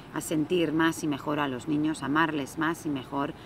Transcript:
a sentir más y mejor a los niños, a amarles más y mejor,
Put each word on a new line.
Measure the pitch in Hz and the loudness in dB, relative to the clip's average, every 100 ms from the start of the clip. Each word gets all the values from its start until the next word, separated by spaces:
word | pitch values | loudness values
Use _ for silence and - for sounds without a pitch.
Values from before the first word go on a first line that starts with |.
| - | -8
a | 151 | -6
sentir | - 156 143 180 156 | -2 0 2 2 4
más | 156 160 160 | 4 4 2
y | 160 | -2
mejor | 135 151 147 | -2 0 0
a | 143 | 0
los | 123 156 | -2 0
niños, | 151 156 160 | 0 0 0
a | 135 | 0
amarles | 151 165 151 131 - | 2 2 0 -4 0
más | 160 165 | 0 0
y | 156 | -2
mejor, | 139 - 139 147 - | -4 -4 -2 -2 -4